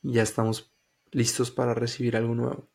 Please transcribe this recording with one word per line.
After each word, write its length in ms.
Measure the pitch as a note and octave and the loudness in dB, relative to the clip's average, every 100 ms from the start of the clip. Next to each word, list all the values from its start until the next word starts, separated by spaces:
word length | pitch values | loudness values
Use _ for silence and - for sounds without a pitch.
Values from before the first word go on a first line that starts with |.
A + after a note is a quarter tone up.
Y 120 | D3 | 0
ya 80 | A#2 | 2
estamos 520 | A2 - A2 A2 - _ _ _ _ | 2 2 0 -2 -8 _ _ _ _
listos 400 | C3 A#2 - A#2+ | 0 0 0 -2
para 220 | - B2 | 0 -2
recibir 420 | A#2 A#2 - A#2+ A2+ | 0 -2 -2 0 2
algo 180 | A#2 | 0
nuevo. 340 | A#2 A#2+ - - | 0 -2 -4 -12